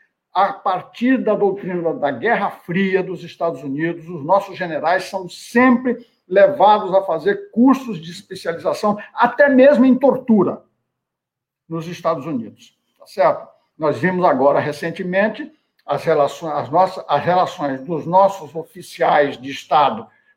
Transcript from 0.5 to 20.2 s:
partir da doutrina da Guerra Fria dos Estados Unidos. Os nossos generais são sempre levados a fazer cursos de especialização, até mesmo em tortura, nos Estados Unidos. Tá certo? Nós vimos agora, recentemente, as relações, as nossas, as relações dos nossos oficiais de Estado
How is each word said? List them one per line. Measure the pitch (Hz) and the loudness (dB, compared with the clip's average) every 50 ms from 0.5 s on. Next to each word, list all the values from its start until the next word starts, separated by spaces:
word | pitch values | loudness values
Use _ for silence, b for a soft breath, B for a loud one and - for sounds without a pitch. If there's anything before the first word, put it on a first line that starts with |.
| - | -2
partir | - - 202 185 175 - - - - 226 254 262 | -4 -4 -4 -4 -4 -6 -10 -10 -4 0 0 2
da | 233 196 226 208 | 2 2 0 0
doutrina | 196 202 196 180 - - 175 180 175 170 165 151 | 0 0 0 -2 -2 -8 -6 -6 -4 -4 -4 -4
da | 131 - 143 135 | -2 -4 -4 -4
Guerra | 117 139 220 233 196 196 185 | -4 -2 -2 -2 -2 -2 -6
Fria | - - _ - 175 185 196 190 185 185 185 | -8 -10 _ -6 -2 -2 0 0 0 -2 -2
dos | 180 185 156 151 | -4 -8 -12 -12
Estados | 160 - - 175 170 156 135 143 | -16 -10 -6 -4 -4 -4 -6 -8
Unidos. | 143 135 147 160 170 170 - 156 165 | -8 -6 -4 -4 -4 -6 -8 -12 -14
Os | 180 160 135 | -14 -10 -4
nossos | 151 185 202 190 - 180 | 0 0 0 0 -2 -10
generais | 135 185 170 160 143 - 156 175 190 185 | -10 -8 -6 -6 -4 -2 0 0 0 -2
são | - - 190 185 175 | -6 -10 -10 -10 -10
sempre | - - - - - 233 254 262 247 233 - 254 226 - B B B B B - | -14 -18 -10 -2 2 4 4 6 4 4 2 -2 -4 -6 B B B B B 0
levados | 180 202 196 190 - - 180 208 214 214 196 185 175 | 4 6 6 6 6 4 4 4 4 4 2 0 0
a | 190 190 | 0 0
fazer | - 165 160 147 190 208 196 - - | 0 -4 -4 -2 -2 -2 -4 -6 -6
cursos | - 220 240 269 262 - 262 240 208 160 | 0 4 4 4 4 2 0 -8 -10 -10
de | 160 165 | -12 -14
especialização, | 175 - - - 190 175 - 185 170 165 - 170 147 - - 208 208 208 B B B | -18 -18 -18 -16 -16 -12 -8 -8 -8 -6 -4 -4 -4 -2 -2 -2 -2 -2 B B B
até | - - 233 - - 294 277 | 0 0 0 2 4 2 4
mesmo | 262 254 254 285 294 214 254 | 6 8 8 8 8 6 6
em | 262 247 | 4 4
tortura, | 262 - 269 220 - - - 226 208 175 - 113 - _ _ _ _ _ _ _ _ _ _ _ _ _ _ _ _ _ _ _ _ _ - | 4 4 2 2 2 0 2 2 4 2 2 -2 -6 _ _ _ _ _ _ _ _ _ _ _ _ _ _ _ _ _ _ _ _ _ -12
nos | 160 165 156 170 | -10 -10 -10 -10
Estados | 180 - - 165 170 151 127 | -12 -6 -4 -4 -4 -4 -4
Unidos. | 160 156 123 113 104 - _ _ _ _ _ _ _ _ _ | -6 -6 -8 -8 -10 -16 _ _ _ _ _ _ _ _ _
Tá | - | -20
certo? | - - - 185 160 - - - - _ _ _ _ _ | -10 -2 2 2 2 2 0 -4 -16 _ _ _ _ _
Nós | - 156 151 135 113 | -4 -2 -2 -2 0
vimos | 127 180 185 180 175 | 0 -2 0 2 2
agora, | 175 143 127 131 143 143 151 | 2 2 4 4 2 2 2
recentemente, | 143 151 143 - - 165 165 - 190 180 180 190 202 220 214 - 311 - _ _ _ _ _ _ _ | 0 -4 -6 -6 -8 -8 -8 -6 -6 -4 0 0 0 0 -2 -6 -12 -16 _ _ _ _ _ _ _
as | - 143 139 - | -6 -6 -4 0
relações, | - 160 147 143 139 - - 170 160 147 | 0 2 2 2 0 -2 -6 -10 -8 -6
as | 147 127 117 | -6 -6 -2
nossas, | 139 165 185 185 - - - - | 2 2 2 2 0 -6 -6 -2
as | 143 143 - | -2 -2 0
relações | - 175 180 175 - - - 156 143 131 131 - | 0 0 0 0 0 -2 -6 -6 -6 -6 -6 -8
dos | - 175 151 - | -8 -8 -6 -4
nossos | 160 170 185 196 - - - 156 139 123 | 0 2 4 4 4 2 -2 -14 -14 -12
oficiais | 165 160 _ - 185 170 - - - 165 156 170 151 147 139 120 113 | -14 -14 _ -16 -20 -20 -14 -6 -2 0 2 4 4 2 0 -2 -8
de | 123 135 | -12 -12
Estado | 135 135 - - 175 156 147 135 117 107 - b b b | -12 -12 -6 0 2 2 2 2 0 -4 -12 b b b